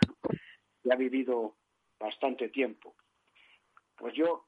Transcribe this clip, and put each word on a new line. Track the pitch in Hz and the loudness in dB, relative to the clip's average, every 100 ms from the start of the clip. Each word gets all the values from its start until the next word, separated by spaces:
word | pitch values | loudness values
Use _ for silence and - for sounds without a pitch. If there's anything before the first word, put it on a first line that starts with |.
| - | 0
¿no? | - - - - - _ _ | 0 -4 -4 -8 -20 _ _
que | 123 | 2
ha | 127 | 2
vivido | 127 131 123 120 110 - _ _ _ _ | 2 0 0 0 -2 -8 _ _ _ _
bastante | 107 - 139 123 117 | -8 -2 -4 -2 -4
tiempo, | 139 123 - - - _ _ _ _ - _ _ _ _ - | -2 -2 -4 -20 -20 _ _ _ _ -20 _ _ _ _ -12
pues | 117 | -8
yo, | 139 165 160 | 0 2 2